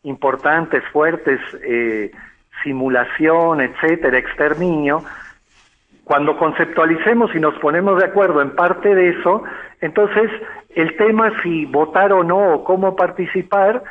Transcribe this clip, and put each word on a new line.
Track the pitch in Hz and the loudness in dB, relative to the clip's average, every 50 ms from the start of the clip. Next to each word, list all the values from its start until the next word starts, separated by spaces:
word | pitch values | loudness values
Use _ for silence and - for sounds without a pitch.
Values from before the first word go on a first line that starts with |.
importantes, | - 143 135 - - 135 131 131 131 147 156 165 160 156 160 127 - - | -12 -12 -8 -2 -2 -2 -2 0 0 0 0 0 0 -2 -2 -4 -4 -2
fuertes, | - 147 151 165 165 165 - 147 135 - - - - - | 0 0 2 2 0 -2 -2 -2 -2 -2 -4 -12 -14 -12
eh, | - 127 120 120 117 113 110 107 104 98 - - - - _ _ _ _ - - | -6 -4 -2 -2 -2 -2 -2 -4 -6 -8 -12 -18 -20 -20 _ _ _ _ -14 -10
simulación, | - 147 135 131 131 131 127 123 123 - - - 156 156 165 170 165 165 160 147 | -8 -6 -4 -4 -2 0 0 0 0 -2 -2 0 2 2 4 4 2 2 2 0
etcétera, | 127 110 - - - 160 170 165 160 135 123 127 | -2 -2 -2 -2 0 0 0 0 0 0 0 0
exterminio, | - - - - 147 151 147 156 180 180 165 151 147 143 147 165 190 - - - - - - _ _ _ _ _ _ _ _ _ _ _ _ _ _ | -2 -4 -4 -2 0 0 0 0 -2 -2 0 0 0 -2 -2 -2 -4 -10 -16 -18 -20 -20 -20 _ _ _ _ _ _ _ _ _ _ _ _ _ _
cuando | - 147 143 147 156 151 | -2 -2 0 0 0 0
conceptualicemos | - 165 156 - - 165 - - 170 160 160 165 160 - 214 233 233 233 - - | 0 -2 -2 0 -2 -4 -2 0 0 2 2 0 0 2 2 2 2 2 0 0
y | 165 | 0
nos | 156 151 - - | 0 0 -2 0
ponemos | - 147 156 175 196 202 190 180 | -2 0 0 2 2 2 2 2
de | 190 | 2
acuerdo | 185 - 202 196 180 156 147 | 2 2 2 2 4 2 2
en | 139 139 - | 0 0 0
parte | - - 175 185 - - 208 196 | 0 0 2 0 0 2 2 4
de | 190 180 175 | 4 4 2
eso, | 170 - - 180 196 214 - - - - - - - _ | 2 0 0 0 0 0 -4 -10 -14 -16 -18 -20 -12 _
entonces | 180 156 - 208 208 202 - 214 226 208 214 - - - - - - _ - | -8 -2 0 0 0 2 2 0 0 0 -2 -10 -14 -16 -18 -20 -20 _ -2
el | 175 160 160 - | -2 -2 -2 0
tema | - 208 220 220 220 226 214 214 - | 2 2 2 4 2 2 0 0 -2
si | - 175 165 160 151 | -4 -4 -4 -4 -4
votar | 131 131 147 156 156 - 185 196 196 | -2 0 0 0 2 2 2 2 4
o | 196 185 170 | 4 2 2
no | 170 180 196 202 185 151 | 2 2 2 2 2 2
o | 139 - | 0 2
cómo | - 185 185 190 190 185 | 0 0 2 2 0 0
participar | 190 180 175 185 190 175 - - 185 180 - 202 202 190 202 226 254 - - | 0 -2 -2 -2 -6 -6 -4 -4 -6 -4 0 2 2 4 2 2 0 -6 -12